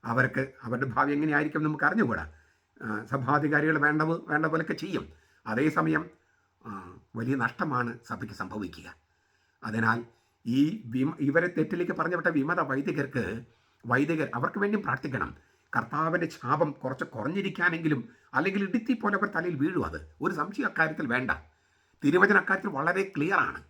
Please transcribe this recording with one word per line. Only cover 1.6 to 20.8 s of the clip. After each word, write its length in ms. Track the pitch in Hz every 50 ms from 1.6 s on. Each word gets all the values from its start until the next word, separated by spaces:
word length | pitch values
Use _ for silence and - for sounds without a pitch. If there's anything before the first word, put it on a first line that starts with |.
| 151
നമുക്ക് 200 | 151 151 143 143
അറിഞ്ഞുകൂടാ. 480 | 147 175 226 208 123 110 85 82 80 - - _ _ _ _ _ _ _ _
ആ, 240 | - 117 107 104 117
സഭാധികാരികൾ 720 | 120 135 139 127 120 143 147 139 151 151 147 147 156 160 151
വേണ്ട 240 | 143 147 147 151
പോ-, 260 | 156 160 165 170 - -
വേണ്ട 180 | 147 151 156
പോലെയൊക്കെ 280 | 160 147 160 160 - -
ചെയ്യും. 400 | - - 196 180 123 - - - - _ _ _ _ _ 113
അതേസമയം, 640 | 110 113 143 156 156 165 160 160 156 156 165 - - _ _ _ _ _ _ _ _ _ _
ആ, 340 | 113 104 95 92 90 92 - _ _ _
വലിയ 200 | 113 117 123 135
നഷ്ടമാണ് 640 | 135 117 120 - - 190 160 135 123 123 120 117 - - -
സഭയ്ക്ക് 280 | 117 101 113 110 107
സംഭവിക്കുക. 600 | - 104 95 - 107 101 87 - - - - - _ _ _ _ _ _ _ _ _ _ _ _ _ -
അതിനാൽ 420 | 120 107 113 113 113 117 117 117 - _ _ _ _ _ _ _
ഈ 360 | 117 117 135 143 156 208 220 -
വിമ-, 320 | 120 110 127 131 151 - -
ഇവരെ 280 | 135 139 139 165 170 175
തെറ്റിലേക്ക് 440 | 175 - 160 - - 175 175 175
പറഞ്ഞുവിട്ട 360 | 180 - 160 165 180 170 156 180
വിമത 320 | 165 151 135 151 175 180
വൈദികർക്ക്, 840 | 160 139 135 135 143 - 156 147 139 - - 127 110 87 101 117 127 - _ _ _ _ _ _ _
വൈദികർ 440 | 117 120 127 147 147 170 151 147 - -
അവർക്ക് 240 | 120 123 - - 208
വേണ്ടിയും 240 | 196 202 208 208 208
പ്രാർത്ഥിക്കണം. 520 | - 147 139 - 147 123 117 - - - - _ _ _ _ _ _ - -
കർത്താവിൻ്റെ 520 | 120 113 - 147 156 165 165 175 165 156
ശാപം 420 | - - - 123 139 151 170 156
കുറച്ച് 320 | 139 - - 131 131 - 160
കുറഞ്ഞിരിക്കാനെങ്കിലും, 1040 | - - 117 104 135 170 202 185 196 - - 175 175 165 165 165 156 151 123 - - - _ _ _ -
അല്ലെങ്കിൽ 300 | 127 156 190 190 202 196
ഇടുത്തി 300 | 190 185 240 226 - 254
പോലെ 220 | 226 - 208 208
അവർ 120 | 190 208 196
തലയിൽ 280 | - 170 165 180 175
വീഴും. 300 | 135 139 165 190 170 107
അത് 280 | 78 80 78 76 - - _
ഒരു 120 | 135 180 190
സംശയം 320 | - 147 185 196 - 262
അക്കാര്യത്തിൽ 420 | 208 - -